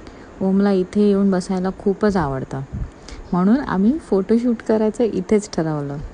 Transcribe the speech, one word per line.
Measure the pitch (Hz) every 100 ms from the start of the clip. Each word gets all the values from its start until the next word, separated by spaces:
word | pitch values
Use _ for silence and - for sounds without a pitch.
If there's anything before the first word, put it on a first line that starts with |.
| - - - -
ओमला | 190 196 202
इथे | 190 185 208 208
येऊन | 196 196
बसायला | 180 180 185 185 -
खूपच | 208 190 214 190
आवडतं, | 147 135 - 135 139 - - - - - -
म्हणून | 180 190 269
आम्ही | - 185 208 320
फोटोशूट | - 196 185 233 247 226 -
करायचं | 220 214 202
इथेच | 226 185 180 214 202
ठरवलं. | - 160 151 143 143 -